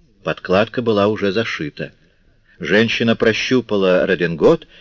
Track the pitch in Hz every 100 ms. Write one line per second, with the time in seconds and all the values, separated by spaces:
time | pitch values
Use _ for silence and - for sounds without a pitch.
0 | _ _ - - - 92 117 - 117 104
1 | 101 104 101 95 113 - 78 - 69 -
2 | _ _ _ _ _ - - 101 113 -
3 | 117 113 117 107 - 127 120 104 95 90
4 | 90 90 87 80 101 165 - -